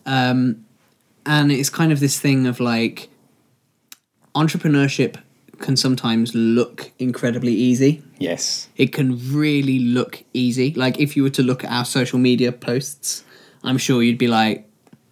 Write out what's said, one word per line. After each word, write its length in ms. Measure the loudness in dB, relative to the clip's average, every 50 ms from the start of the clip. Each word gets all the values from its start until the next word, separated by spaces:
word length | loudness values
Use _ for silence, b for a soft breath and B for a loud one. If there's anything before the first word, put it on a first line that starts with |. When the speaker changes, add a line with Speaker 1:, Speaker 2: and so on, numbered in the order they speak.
| B
Speaker 1:
Um, 580 | -4 0 0 2 2 2 2 2 0 -2 -4 -8 _ _ _ _ _ _ _ _ _ _ _ -4
and 260 | 0 2 2 4 2 2
it's 180 | 2 0 -2
kind 200 | -2 0 2 2 2
of 80 | 2
this 180 | 2 0 0 0
thing 280 | 0 0 2 2 2
of, 120 | 0 0 -2
like, 480 | -2 -2 0 0 0 -2 -4 -6 -14 -20 _ _ _ _ _ _ _ _ _ _ _ _ _ _ _ _ -20 -20 _ _ _ _ _ _ -2
entrepreneurship 840 | 0 0 0 0 0 0 2 2 2 2 2 0 0 -2 -2 -4 -8 -20 _ _ _ _ _ -20 -8
can 180 | -4 -2 -2
sometimes 580 | 0 0 0 0 -2 0 0 0 0 0 0 0
look 560 | 0 2 2 2 2 0 0 -4 -12 -18 -16 _ -6
incredibly 540 | -4 -4 -4 -2 -2 -4 -2 -2 -2 0 0
easy. 480 | 2 2 2 2 4 4 2 2 2 -4 -14 -10 -6
Speaker 2:
Yes. 500 | -6 -4 -4 -4 -4 -6 -6 -8 -10 -8 _
Speaker 1:
It 160 | -2 -2 0 0
can 260 | 0 -2 0 -2 -4 -4 -4 -2
really 460 | -2 0 0 0 0 0 0 0 0
look 460 | 0 0 0 0 -2 -4 -6 -14 -14 _ -4
easy. 380 | -2 -2 0 0 0 0 -2 0
Like, 240 | 0 0 0 0 0
if 160 | -2 -2 0
you 60 | 0 0
were 80 | 0
to 120 | 2 0 0
look 220 | 0 0 -2 -4
at 60 | -6
our 140 | -4 -4 -4
social 340 | -2 -2 -2 -2 0 0 2
media 320 | 2 4 4 2 2 0 -2
posts, 720 | -4 -4 -4 -4 -4 -4 -6 -10 -10 -10 -10 -10 -10 -12 b b b b b b b b
I'm 160 | -2 -2 0
sure 240 | 0 0 2 2 4
you'd 160 | 2 2 2
be 100 | 2 2
like, 400 | 2 2 2 2 0 -4 -8 _ _ _ _ _ -20 -20 _ _